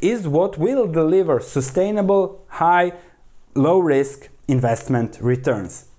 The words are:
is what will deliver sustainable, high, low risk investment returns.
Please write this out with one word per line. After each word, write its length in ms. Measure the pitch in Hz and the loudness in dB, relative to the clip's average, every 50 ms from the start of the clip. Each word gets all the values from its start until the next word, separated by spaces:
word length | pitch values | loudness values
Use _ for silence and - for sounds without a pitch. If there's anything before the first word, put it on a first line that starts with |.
is 260 | - 180 233 240 196 160 | 0 0 -2 0 -4 -2
what 300 | 139 156 180 190 - - | 0 0 0 0 -2 -2
will 300 | 151 214 262 277 240 185 | -2 0 0 0 0 0
deliver 520 | 160 165 160 156 170 190 190 165 147 120 | 0 0 2 2 2 2 2 2 0 0
sustainable, 1000 | - - - 143 131 131 - 185 185 202 208 208 196 190 202 196 190 170 - - - - | -2 -2 -4 -2 -2 -2 0 0 0 0 0 -2 0 2 2 2 2 0 -4 -12 -20 -18
high, 460 | - - 165 170 175 180 175 180 175 - - - - _ _ - - - - _ - | -6 -2 2 2 4 4 2 0 -2 -8 -20 -20 -20 _ _ -20 -20 -20 -20 _ -2
low 240 | - 135 151 175 190 | 0 2 4 4 4
risk 520 | 180 160 143 135 139 135 131 - - - - - - - | 4 4 2 2 2 0 -4 -12 -16 -20 -20 -20 -4 -2
investment 720 | 139 131 127 120 113 113 - - 131 120 117 107 - - | 0 0 2 0 0 -2 -2 -2 -2 -2 -2 -4 -6 -6
returns. 640 | - 120 127 127 131 151 123 107 95 82 - - - - - | -2 -2 -2 0 0 -4 -4 -4 -4 -10 -12 -14 -16 -18 -20